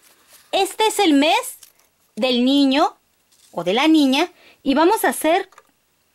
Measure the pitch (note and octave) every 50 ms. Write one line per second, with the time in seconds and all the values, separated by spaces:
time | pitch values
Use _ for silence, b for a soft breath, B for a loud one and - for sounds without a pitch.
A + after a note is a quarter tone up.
0 | _ _ _ _ _ _ - - _ _ - F#4+ G4 - - - A4 A4 - -
1 | G4+ F4 C#4+ C#4 C#4+ D#4+ F#4 A#4 A#4+ - - - - _ _ _ _ _ _ _
2 | _ _ _ - G#3+ B3+ B3+ A#3+ B3 C4 C#4 C#4+ C#4+ C4+ C4 C#4+ E4+ G#4+ - _
3 | _ _ _ _ _ _ _ _ _ _ - F#3 E3+ F3 F#3+ A#3+ C#4+ D#4+ D#4+ D#4
4 | C#4+ C4 B3+ C#4+ E4+ F4+ b b b b b b _ C4+ C4+ C#4 D#4+ F4+ A4 A4
5 | - E4 A#3 - - D#4 E4 G4 F#4+ - _ - _ _ _ _ _ _ _ _
6 | _ _ _